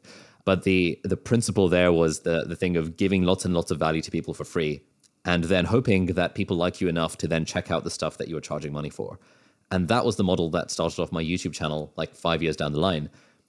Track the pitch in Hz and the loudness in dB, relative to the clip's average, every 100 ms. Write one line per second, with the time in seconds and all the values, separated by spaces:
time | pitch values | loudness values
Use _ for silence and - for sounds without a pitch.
0 | - - - _ 98 92 98 92 87 - | -16 -20 -20 _ 0 2 4 4 2 -2
1 | 98 95 - 120 110 98 90 90 90 82 | -4 -4 0 0 2 2 4 6 6 6
2 | 82 73 85 82 - 85 90 85 80 80 | 4 2 -2 -2 -2 -4 0 0 -2 -2
3 | 98 95 90 95 90 85 - 78 80 80 | 2 4 2 2 0 0 0 0 0 0
4 | - 82 78 78 73 87 76 71 - _ | -2 -6 -6 -10 -6 -2 -2 -4 -10 _
5 | _ _ 90 87 82 92 85 117 123 95 | _ _ 0 0 2 2 4 2 4 2
6 | 90 90 85 - 95 87 87 - 90 82 | 2 0 -2 -2 -2 0 0 0 -2 0
7 | 80 - 78 82 80 90 - 82 82 - | -2 -2 -2 -2 -2 -4 -2 -2 -2 -4
8 | 78 - - 78 - 76 76 73 73 - | -6 -6 -8 -8 -6 -6 -6 -6 -6 -8
9 | 50 - _ _ _ _ _ 95 85 120 | -10 -12 _ _ _ _ _ -2 2 2
10 | 120 104 92 90 82 85 - - 82 - | 2 2 2 2 2 -2 -2 -2 -2 -2
11 | 82 82 80 90 90 73 78 76 76 - | -4 -2 -2 -2 -4 -6 -4 -4 -6 -8
12 | 80 - 85 82 80 76 76 73 92 78 | -8 -4 -2 0 -2 -2 -2 0 0 0
13 | 76 - _ _ | -6 -12 _ _